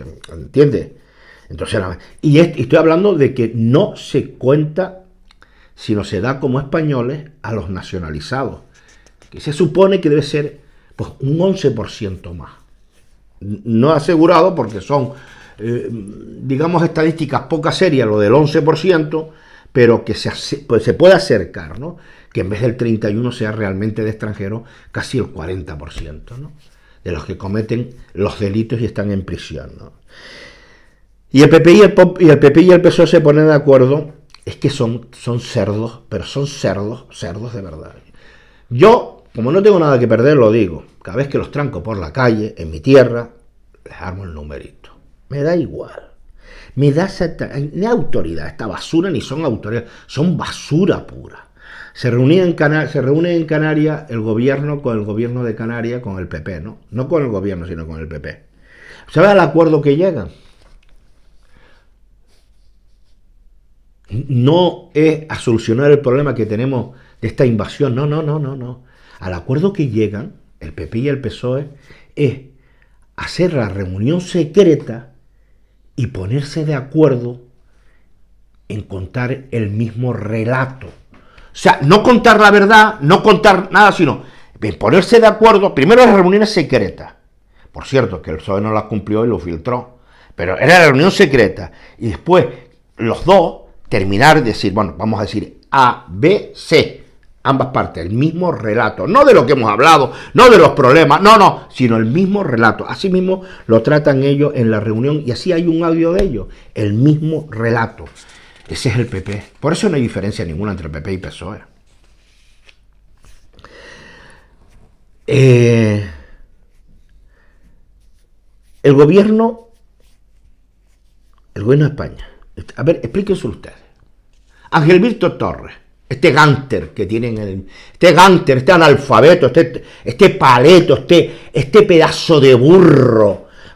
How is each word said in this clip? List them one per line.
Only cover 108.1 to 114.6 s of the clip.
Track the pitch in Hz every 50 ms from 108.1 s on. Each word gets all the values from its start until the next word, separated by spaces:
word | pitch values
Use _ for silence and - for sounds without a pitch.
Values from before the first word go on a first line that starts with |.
| - - - - - - - - _ _ _ -
Ese | 82 - - 127
es | 107
el | 127 117
P | - - 95
P. | 87 - 101 101 - - _ _
Por | - 143 170
eso | 170 - 208
no | 170
hay | 139 123
diferencia | 107 - 101 92 101 - - 104
ninguna | 85 78 80 101 107
entre | 95 85 82 80
P | 76 78
P | 78 98 95
y | 90
pesoe. | - 76 76 - 92 92 107 - - _ _ _ _ _ _ _ _ _ _ _ _ _ _ _ _ _ _ _ _ _ _ _ _ _ _ _ _ _ _ _ _ - - - _ _ _ _ - - - - - - - - - - - - - - - _ _ _ _ _